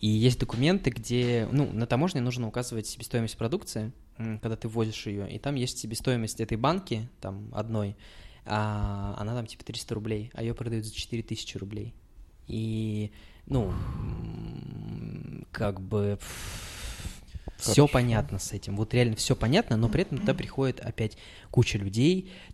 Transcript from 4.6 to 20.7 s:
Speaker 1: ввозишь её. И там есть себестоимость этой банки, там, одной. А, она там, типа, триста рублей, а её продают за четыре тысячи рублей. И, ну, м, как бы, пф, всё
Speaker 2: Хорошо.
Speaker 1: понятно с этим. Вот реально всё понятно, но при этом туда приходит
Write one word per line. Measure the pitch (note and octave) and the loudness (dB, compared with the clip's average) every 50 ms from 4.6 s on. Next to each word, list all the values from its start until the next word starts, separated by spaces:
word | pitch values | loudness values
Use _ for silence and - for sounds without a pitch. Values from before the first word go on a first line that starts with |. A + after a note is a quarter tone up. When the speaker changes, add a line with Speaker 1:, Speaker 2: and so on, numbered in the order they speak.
| - A2+ | -4 -2
Speaker 1:
ввозишь | G#2+ A#2 A2 A2 G#2+ - - | 0 0 0 0 0 -4 -6
её. | G#2+ G2+ G2+ G2 | -4 -4 -4 -4
И | - - G#2 | -6 -6 -6
там | - C#3 D3 | -4 -2 0
есть | C3 B2 B2 - - | 0 0 -2 -4 -6
себестоимость | - A2 A2 - - C3+ B2 A#2 A2 G#2+ - - | -6 -6 -6 -2 0 0 2 2 0 -2 -2 -4
этой | A2+ G#2+ A#2 | -4 -2 -2
банки, | G#2+ B2 D3 F3 G3 F#3+ - A#2+ G#2+ A#2 - - - | 0 2 2 2 2 -2 -4 -4 -4 -4 -8 -10 -10
там, | - G2 F#2+ G2 G#2 A2 | -8 -8 -8 -8 -10 -8
одной. | A#2+ G#2+ G#2+ A2+ A2+ G#2+ G#2 G2+ G#2 - - - - - - - - - - | -6 -6 -4 -2 0 0 0 -2 -4 -8 -14 -20 -20 -20 -20 -20 -20 -14 -6
А, | - G#2 G#2+ G#2+ G#2+ G#2 G#2 G2+ G2+ G2+ G2+ G2 G2+ G2+ - | -4 -2 0 0 0 0 0 -2 -2 -2 -2 -4 -6 -6 -4
она | G#2 G#2+ A#2+ | -4 -4 -4
там, | B2 A2+ | -4 -4
типа, | - - - - | -6 -10 -14 -12
триста | - A2+ A#2+ - - A#2 | -10 -8 -8 -6 -4 -4
рублей, | G#2+ G#2+ A2 A2 G#2 G#2+ A#2 - | -4 -2 -2 -2 -4 -4 -6 -6
а | - | -4
её | A#2 A2+ A2+ | -4 -2 -2
продают | - A#2 A#2 A#2 A2+ A2 | -2 -2 -2 -2 -2 -2
за | G#2+ - | -4 -6
четыре | - - - A#2+ A#2 | -8 -6 -4 -4 -4
тысячи | A#2 - A2+ - - - - - | -4 -4 -6 -6 -6 -8 -8 -8
рублей. | F#2+ G2+ G#2 G#2 G#2+ A#2 - - - - - - - - - - - | -6 -6 -6 -6 -8 -8 -10 -14 -20 -20 -20 -20 -20 -20 -20 -18 -12
И, | - A#2 A2 A2 A2 A2 A2 A2 A2 G#2 G#2+ G#2+ G2+ - - - - - - - | -8 -4 -4 -2 -2 0 0 0 0 0 -2 -2 -4 -6 -12 -20 -20 -20 -14 -6
ну, | - C#3 B2+ G#2 F#2 | 0 2 2 2 2
м, | - - - - - - - - - - - - - - - E3+ - - - - - - G#2 G#2+ G#2+ G#2+ A2 G#2 A2 - - - - - - - | 0 -2 -2 -4 -4 -4 -4 -4 -4 -6 -6 -6 -8 -8 -8 -8 -8 -8 -10 -10 -10 -10 -8 -8 -8 -8 -8 -8 -8 -8 -10 -10 -10 -12 -12 -10
как | - - A2+ G2+ F#2+ F#2+ | -4 -2 -2 -2 -2 -4
бы, | F#2+ F#2+ A2 G#2 G2+ G2+ G2+ - | -4 -2 0 2 2 2 0 -2
пф, | - - - - - - - - - - - - - - - - - - - - - - - - - - - - | -6 -10 -12 -10 -10 -8 -8 -8 -10 -10 -10 -8 -8 -8 -8 -6 -8 -8 -8 -10 -14 -14 -12 -12 -10 -12 -10 -4
всё | - A2+ G#2 C#3+ D3 | 0 4 8 8 8
Speaker 2:
Хорошо. | C#3+ | 8
Speaker 1:
понятно | - B2+ B2 A#2+ A2+ G#2+ G#2 - - F2+ | 8 4 4 6 4 4 2 2 -2 -4
с | - - | -4 -4
этим. | - G2+ - G2+ G2 | -8 -8 -6 -4 -2
Вот | G#2 A2+ - | -2 0 2
реально | A#2 B2 B2 A#2 G#2+ | 4 4 4 4 2
всё | - - - B2+ | 0 2 2 2
понятно, | - A2 A2+ D3 G#3+ A#3+ - A#2+ | 4 4 4 4 4 4 4 4
но | A2 A#2 A2 | 4 4 4
при | G#2+ D3+ | 4 2
этом | F#3+ - D3 B2 | 2 0 -2 0
туда | G#3 - - | 2 2 2
приходит | - - - - C3 C3+ C3 | 0 -2 -4 -2 0 0 0